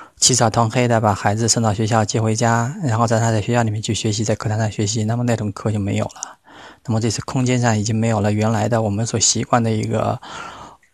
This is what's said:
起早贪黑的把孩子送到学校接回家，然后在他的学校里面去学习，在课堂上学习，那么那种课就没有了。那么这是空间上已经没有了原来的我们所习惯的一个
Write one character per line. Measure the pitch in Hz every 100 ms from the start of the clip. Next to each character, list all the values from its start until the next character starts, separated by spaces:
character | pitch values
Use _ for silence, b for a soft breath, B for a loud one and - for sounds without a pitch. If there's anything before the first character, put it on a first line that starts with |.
| B B
起 | -
早 | 127 117
贪 | 117 120
黑 | 127 120
的 | 113
把 | 110
孩 | 98 107
子 | 107 113
送 | 120
到 | 110
学 | 101 107
校 | 113
接 | 104 117
回 | 110
家， | 110 117 117 117 202
然 | 143 113
后 | 113
在 | 113
他 | 117
的 | 110
学 | 120
校 | 120
里 | 113
面 | 107
去 | 110
学 | 101 110
习， | 104
在 | 107
课 | 107 110
堂 | 110
上 | 110
学 | - 101
习， | 110
那 | 107 120
么 |
那 | 120 110
种 | 107
课 | - 110
就 | 104
没 | 98 107
有 | -
了。 | - B B B B B B
那 | -
么 | 110
这 | 113
是 | -
空 | - 131
间 | 123 127
上 | 120 107
已 |
经 | 104
没 | 110 113
有 | 110
了 | 104
原 | 104 110
来 | 110 107
的 | 117
我 | 107
们 | 101 113
所 | 107
习 | - 107
惯 | 120 123
的 | 113
一 | 110 110
个 | 110 110 110 B B B B B B _